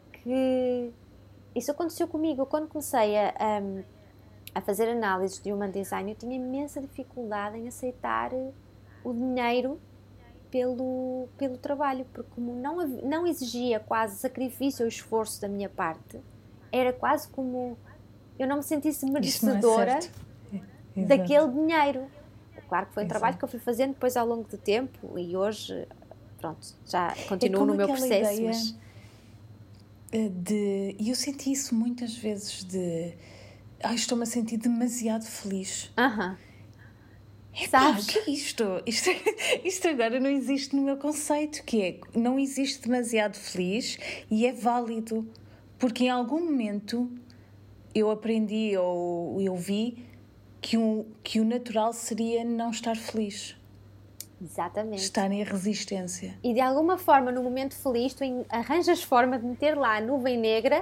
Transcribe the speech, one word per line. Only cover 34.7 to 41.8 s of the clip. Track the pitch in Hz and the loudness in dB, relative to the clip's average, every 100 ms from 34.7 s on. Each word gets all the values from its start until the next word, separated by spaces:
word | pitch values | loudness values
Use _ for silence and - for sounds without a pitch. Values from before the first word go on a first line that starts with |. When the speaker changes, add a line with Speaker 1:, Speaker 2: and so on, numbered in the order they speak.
| 233 247 - 220 220 | 2 0 0 -2 -2
Speaker 2:
feliz." | - - 202 190 190 - - - | -4 -10 -4 -4 -4 -8 -4 2
Speaker 1:
Aham. | 277 214 185 190 - - - - - - - - - - - | 2 2 -4 -6 -14 -20 -20 -20 -20 -20 -20 -20 -20 -20 -16
Speaker 2:
Epá, | - - | -10 2
Speaker 1:
Sabes? | 269 277 208 | 6 6 6
Speaker 2:
o | - | 2
que | 427 | 0
é | 370 | 0
isto? | 285 - - 220 185 - | -2 -2 -2 0 -2 -2
Isto, | 226 359 359 - 427 | 0 2 0 0 0
<laughs> | - 539 | 0 0
isto | 349 381 349 | 0 0 2
agora | 285 226 254 | 2 2 2
não | 269 | 2
existe | 277 233 277 - | 2 2 0 0
no | 277 | 0
meu | 277 277 | 2 0
conceito, | 294 294 - 294 302 302 | -2 -2 0 0 0 -6
que | - 226 | -2 0